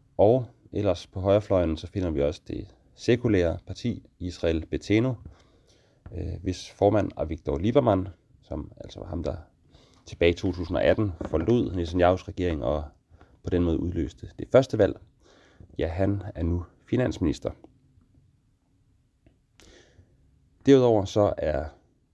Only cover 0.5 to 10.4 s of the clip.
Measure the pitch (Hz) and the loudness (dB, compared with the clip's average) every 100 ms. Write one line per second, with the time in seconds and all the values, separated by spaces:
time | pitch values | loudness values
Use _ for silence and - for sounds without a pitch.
0.5 | - - 92 101 90 - 98 95 101 104 | -14 -10 -2 -2 -2 -6 -4 2 2 4
1.5 | 95 82 80 87 101 90 73 71 78 - | 2 2 -2 -6 -4 -2 0 -2 -2 -10
2.5 | - - _ _ _ - 120 123 101 85 | -12 -12 _ _ _ 0 2 4 2 2
3.5 | 90 - 90 120 104 - _ 90 85 85 | -2 -8 -8 -6 -8 -12 _ -10 -4 -2
4.5 | 80 - 78 - 107 127 120 - - _ | -2 -4 -8 0 0 2 -4 -12 -20 _
5.5 | _ _ _ _ _ - 87 85 87 90 | _ _ _ _ _ -14 -10 -8 -8 -8
6.5 | 90 - - 101 104 95 - 82 82 - | -8 -10 2 2 4 -2 -4 -8 -6 -6
7.5 | 71 98 127 123 98 92 - _ _ _ | -2 0 2 2 0 -2 -12 _ _ _
8.5 | 73 - - - - - 85 73 82 - | -12 -12 -16 -18 -16 -10 -8 -6 -8 -12
9.5 | _ _ _ _ _ - - 85 87 | _ _ _ _ _ -20 2 2 2